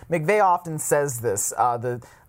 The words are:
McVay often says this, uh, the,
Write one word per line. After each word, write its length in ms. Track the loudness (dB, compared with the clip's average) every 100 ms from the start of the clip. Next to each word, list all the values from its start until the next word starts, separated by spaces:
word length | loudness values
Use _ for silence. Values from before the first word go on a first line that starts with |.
| -4
McVay 320 | -2 2 4
often 380 | 4 2 -2 -6
says 420 | 0 2 2 -2
this, 300 | -2 -2 -2 0
uh, 200 | 0 0
the, 240 | -4 -6 -10 -20